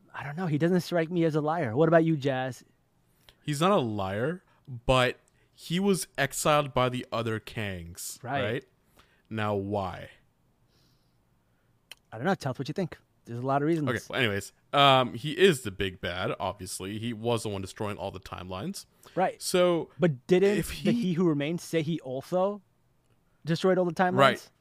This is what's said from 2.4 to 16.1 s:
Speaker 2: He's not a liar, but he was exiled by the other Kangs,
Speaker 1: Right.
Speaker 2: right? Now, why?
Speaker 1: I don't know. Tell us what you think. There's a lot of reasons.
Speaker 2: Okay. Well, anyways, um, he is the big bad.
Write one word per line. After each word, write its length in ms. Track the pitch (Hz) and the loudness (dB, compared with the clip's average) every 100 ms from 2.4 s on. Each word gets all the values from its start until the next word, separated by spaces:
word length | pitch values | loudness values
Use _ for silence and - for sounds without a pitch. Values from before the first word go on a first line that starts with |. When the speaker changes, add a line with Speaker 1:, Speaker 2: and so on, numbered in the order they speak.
| 131 123 - _ _ _ _ _ _ _ | -4 -8 -16 _ _ _ _ _ _ _
Speaker 2:
He's 180 | - 143 | -6 0
not 120 | 180 | 2
a 60 | 202 | 2
liar, 640 | 120 104 95 101 131 180 _ _ - 123 - | 0 -2 -2 -2 -4 -6 _ _ -16 -6 2
but 320 | 127 127 - _ _ _ | 4 2 -2 _ _ _
he 240 | - - 170 | -18 -6 0
was 280 | 202 185 - - | 2 0 -2 -4
exiled 560 | 139 - 165 151 143 | -2 0 2 2 2
by 160 | 127 127 | 0 0
the 160 | 127 - | -2 -6
other 260 | 117 113 110 | -4 -4 -4
Kangs, 800 | - - 104 90 85 87 - - | -6 -8 -8 -8 -12 -12 -14 -12
Speaker 1:
Right. 200 | 120 139 | -6 -4
Speaker 2:
right? 220 | 123 127 - _ _ _ _ _ - | -2 -4 -8 _ _ _ _ _ -10
Now, 260 | 110 107 | -4 -2
why? 540 | 104 98 101 95 76 - - _ _ _ _ _ _ _ _ _ _ _ _ _ _ _ _ - - _ | -2 -2 -4 -4 -8 -14 -20 _ _ _ _ _ _ _ _ _ _ _ _ _ _ _ _ -20 -20 _
Speaker 1:
I 40 | 110 | -6
don't 80 | 156 | -2
know. 80 | |
Tell 160 | 190 139 | -2 -4
us 60 | 123 | -6
what 80 | 135 | -6
you 40 | |
think. 220 | 151 175 - _ _ - | -6 -6 -8 _ _ -12
There's 120 | 120 | -8
a 60 | 131 | -2
lot 160 | 139 | 0
of 60 | 147 | 2
reasons. 200 | 170 139 | 0 0
Speaker 2:
Okay. 100 | 113 - | -4 -4
Well, 100 | 107 | -2
anyways, 340 | 117 101 - _ _ | 0 -2 -6 _ _
um, 420 | 143 139 131 123 | 4 6 6 4
he 180 | 117 151 | -2 -6
is 280 | - 190 143 | 4 4 4
the 100 | 104 | -2
big 300 | 92 98 90 | -4 -4 -4
bad. 320 | 92 | -6